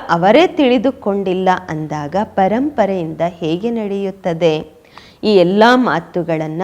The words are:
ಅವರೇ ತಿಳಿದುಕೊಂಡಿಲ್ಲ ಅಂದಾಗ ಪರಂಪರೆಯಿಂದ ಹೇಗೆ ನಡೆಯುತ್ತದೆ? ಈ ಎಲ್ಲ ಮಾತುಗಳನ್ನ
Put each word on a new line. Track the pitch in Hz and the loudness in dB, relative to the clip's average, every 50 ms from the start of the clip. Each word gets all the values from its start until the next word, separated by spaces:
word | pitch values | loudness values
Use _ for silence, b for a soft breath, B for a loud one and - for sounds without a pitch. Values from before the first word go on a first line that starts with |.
| - - | 2 0
ಅವರೇ | 165 175 170 - 220 302 359 | 0 2 4 4 6 6 4
ತಿಳಿದುಕೊಂಡಿಲ್ಲ | 370 - - 285 247 247 254 202 269 262 - - 208 196 202 196 190 185 185 185 185 180 180 - - | 2 2 2 2 2 2 2 0 -2 -4 -4 -4 -4 -4 -2 -2 -2 -2 0 0 0 0 0 -2 -8
ಅಂದಾಗ | 160 156 156 151 151 151 147 143 165 190 220 | -8 -8 -6 -6 -6 -8 -6 -4 -4 -4 -4
ಪರಂಪರೆಯಿಂದ | 214 - 202 190 190 214 247 277 302 285 - 202 190 190 185 165 160 160 151 165 | -4 -2 0 0 0 0 0 -2 -2 0 0 0 0 0 -4 -4 -6 -6 -4 -4
ಹೇಗೆ | 175 180 - 180 156 165 180 208 233 | -4 -4 -4 -4 -4 -4 -2 -4 -4
ನಡೆಯುತ್ತದೆ? | 233 226 214 196 196 196 196 190 190 190 - 185 165 165 175 160 156 156 - - _ _ B B B B B B B B B | -4 -4 -6 -6 -6 -6 -6 -6 -8 -6 -6 -6 -2 0 0 0 0 0 -6 -10 _ _ B B B B B B B B B
ಈ | 208 208 | 2 4
ಎಲ್ಲ | 190 170 175 196 208 214 240 254 | 4 4 4 4 4 4 6 6
ಮಾತುಗಳನ್ನ | 254 247 180 147 170 170 - - 180 160 170 165 156 156 156 156 170 | 4 2 2 0 -2 -4 -6 -6 -6 -4 -4 -4 -4 -4 -6 -6 -4